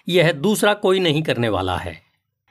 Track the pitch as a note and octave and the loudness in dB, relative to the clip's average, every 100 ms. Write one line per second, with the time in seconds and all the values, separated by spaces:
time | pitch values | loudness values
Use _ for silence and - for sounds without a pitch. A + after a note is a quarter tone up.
0 | - F3 D#3+ D3+ F3+ G#3 G#3+ G#3 G3+ F#3+ | -2 2 2 2 0 2 0 0 0 2
1 | F3 D3 D#3+ A#2 A#2 F#2+ F#2 F2 F2+ E2 | 2 0 -2 -2 0 0 -2 -4 -6 -14
2 | _ _ _ _ _ | _ _ _ _ _